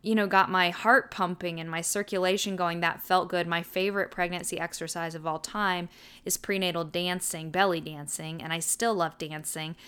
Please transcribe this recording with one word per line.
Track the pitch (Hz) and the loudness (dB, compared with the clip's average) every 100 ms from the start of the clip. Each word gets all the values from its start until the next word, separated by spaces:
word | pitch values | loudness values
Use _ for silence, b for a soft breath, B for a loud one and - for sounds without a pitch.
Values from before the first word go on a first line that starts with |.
you | 214 | 0
know, | 220 202 | 2 6
got | 190 185 | 6 6
my | 185 175 | 4 4
heart | 175 220 262 - | 4 6 6 4
pumping | - 175 180 175 165 | -2 -2 -2 -4 -6
and | 165 | -6
my | 165 | -4
circulation | 170 202 202 190 185 196 202 185 | -2 -2 0 2 2 2 0 0
going. | 175 170 | 0 2
That | 170 - | 0 0
felt | - 185 175 | 2 2 2
good. | 180 170 | -2 0
My | 170 | -2
favorite | 175 190 196 196 - | -2 -2 0 0 -4
pregnancy | - 175 175 175 175 | -2 0 0 -2 -4
exercise | 170 - 160 175 165 160 | -4 -6 -6 -4 -4 -4
of | 160 | -4
all | 156 | -4
time | - 214 196 180 175 B B B - | -4 0 0 0 -4 B B B -4
is | - | -4
prenatal | - 196 180 170 | -2 0 0 0
dancing, | 160 170 180 180 - 165 160 | -2 -2 0 -2 -2 -6 -2
belly | 180 196 170 | 2 2 2
dancing, | 151 151 147 - 160 165 | -4 -10 -8 -8 -8 -8
and | 160 | -4
I | 165 | -4
still | - - 233 | -2 0 0
love | 202 165 - | 2 -2 -4
dancing. | 156 156 - 160 156 170 | -8 -8 -8 -8 -8 -10